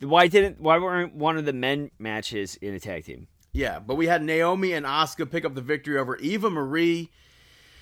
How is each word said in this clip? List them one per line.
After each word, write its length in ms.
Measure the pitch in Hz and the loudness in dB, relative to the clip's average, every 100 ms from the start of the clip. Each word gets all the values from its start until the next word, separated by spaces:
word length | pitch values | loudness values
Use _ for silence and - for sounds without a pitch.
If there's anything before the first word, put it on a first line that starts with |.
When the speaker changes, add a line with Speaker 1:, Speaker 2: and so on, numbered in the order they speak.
Speaker 1:
Why 260 | 139 165 175 | 2 6 8
didn't, 320 | 202 196 139 | 6 4 2
why 200 | 156 165 | 2 4
weren't 360 | 185 180 175 151 | 2 -2 -2 -2
one 220 | 151 160 | 0 0
of 80 | 147 | -2
the 80 | |
men 380 | 131 127 143 143 - | -2 0 -2 -4 -8
matches 600 | 110 107 104 110 98 - | -8 -6 -4 -4 -6 -6
in 160 | 101 | -8
a 60 | 98 | -8
tag 260 | 107 85 78 | -8 -10 -10
team? 220 | 64 - _ _ | -16 -18 _ _
Speaker 2:
Yeah, 260 | 135 127 82 | -4 -4 -4
but 160 | 104 139 | -4 0
we 120 | 165 | 2
had 140 | 170 | 2
Naomi 520 | 151 160 170 190 190 | 2 2 2 2 0
and 120 | 165 143 | -2 0
Asuka 460 | 147 156 - 143 | 0 0 -2 -6
pick 140 | 165 156 | -4 -4
up 100 | 135 | -4
the 60 | |
victory 360 | 123 151 151 139 | -4 -4 -2 -2
over 200 | 127 127 | -2 -4
Eva 320 | 143 208 214 | -2 0 0
Marie 600 | 160 135 160 170 170 165 _ _ _ _ _ _ - | -2 -2 2 2 0 -4 _ _ _ _ _ _ -20